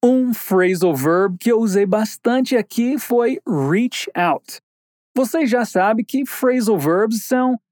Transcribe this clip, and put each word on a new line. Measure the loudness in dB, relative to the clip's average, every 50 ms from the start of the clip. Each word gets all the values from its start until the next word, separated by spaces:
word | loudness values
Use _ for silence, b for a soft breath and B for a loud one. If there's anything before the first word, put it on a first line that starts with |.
| 2
Um | 4 4 4 2 0
phrasal | -2 -4 -4 0 0 2 2 2 2 2 2 0 0
verb | 0 0 0 2 2 2 0 -2 -4
que | -2 0
eu | 0 2
usei | 2 0 0 0 0
bastante | 2 0 0 -2 -4 -6 -4 -2 0 0 0 0 0 0
aqui | -2 -2 -2 -2 -2 -2 0 -2 -4
foi | -2 0 0 0 2 0 -2 -4 -6 -4
reach | -2 -2 0 0 0 0 0 -2 -4 -8 -10 -8 -4
out. | -2 0 0 0 -2 -4 -10 -18 -20 -20 _ _ _ _ _ _ _ _ _ _
Você | -2 -2 0 0 0 0 0
já | 0 0 0
sabe | 0 0 0 2 2 2 0 -2
que | -4 -4 -4 -4
phrasal | -6 -4 -2 0 0 2 2 2 2 0 2
verbs | 2 2 2 2 2 0 -2 -4 -4
são | -2 -2 0 0 0 -2 -4 -6 _